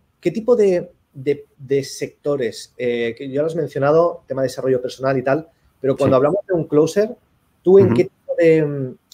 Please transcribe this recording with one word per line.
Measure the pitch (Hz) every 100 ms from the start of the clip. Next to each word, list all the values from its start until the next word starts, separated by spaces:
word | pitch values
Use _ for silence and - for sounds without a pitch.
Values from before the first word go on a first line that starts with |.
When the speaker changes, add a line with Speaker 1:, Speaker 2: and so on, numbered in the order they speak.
| _ _
Speaker 1:
qué | 190
tipo | 220 220 226
de, | 202 175 - _ _
de, | 139 139 143 - _
de | 131 139
sectores, | 135 - 139 - 147 143 117 - - -
eh, | 123 120 117 113
que | 139
ya | 131
lo | 160
has |
mencionado, | 165 147 143 139 160 170 175 -
tema | 135
de | 131
desarrollo | - 131 127
personal | 127 - 131 135
y |
tal, | 127 147 160 _ _ _
pero | 131 135
cuando | 135 131
Speaker 2:
Sí. |
Speaker 1:
hablamos | 143 185 -
de |
un | 180
closer, | 147 151 160 202 220 240 _ _ _ _
¿tú | 170 196
en | 190
Speaker 2:
Ujú. | 120
Speaker 1:
qué |
tipo | 180 _ - 170
de, | 165 160 151 143 131 - _